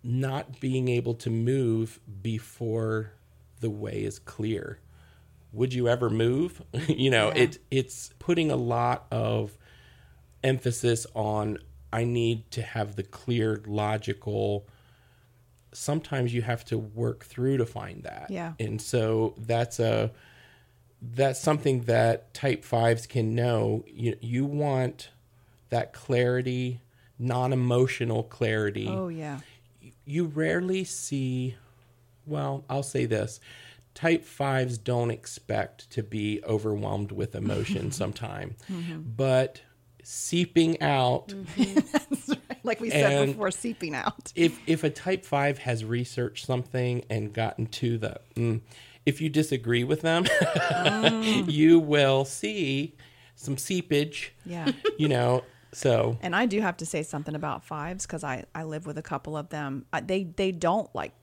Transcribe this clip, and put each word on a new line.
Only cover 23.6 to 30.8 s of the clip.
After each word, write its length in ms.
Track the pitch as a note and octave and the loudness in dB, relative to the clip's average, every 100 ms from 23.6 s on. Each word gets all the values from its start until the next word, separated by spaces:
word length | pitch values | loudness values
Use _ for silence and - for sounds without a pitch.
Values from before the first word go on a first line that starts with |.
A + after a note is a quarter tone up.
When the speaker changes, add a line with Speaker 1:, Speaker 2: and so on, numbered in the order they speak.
| A2 A2 - | 2 0 -4
Speaker 1:
You, 280 | - A#2 - | -4 -2 -2
you 240 | A2+ A#2+ C#3+ | -2 -2 0
want 640 | C#3+ D3 C3 B2+ - - _ _ _ _ _ _ | 0 0 2 0 -4 -18 _ _ _ _ _ _
that 240 | A#2+ - | -2 -2
clarity, 880 | - - B2 B2 B2+ B2+ B2 B2+ B2 _ _ - _ | -10 0 2 4 2 0 -2 -2 -6 _ _ -20 _
non-emotional 1040 | B2 B2 B2+ B2+ B2 A#2+ B2+ - A#2 A2 | -2 0 2 2 4 4 4 2 -2 -2
clarity. 640 | A2+ - A2+ A2 G#2 G#2 G#2 | -2 -2 0 2 0 -2 -4
Speaker 2:
Oh, 200 | F#3+ F#3 | -4 -4
yeah. 300 | E3 D3+ C#3 - - _ _ B2 - - | -6 -8 -10 -14 -20 _ _ -20 -20 -6
Speaker 1:
You 200 | D3 E3+ | -2 0
rarely 580 | D3+ D#3+ E3+ F#3 F#3+ | 0 0 2 0 -2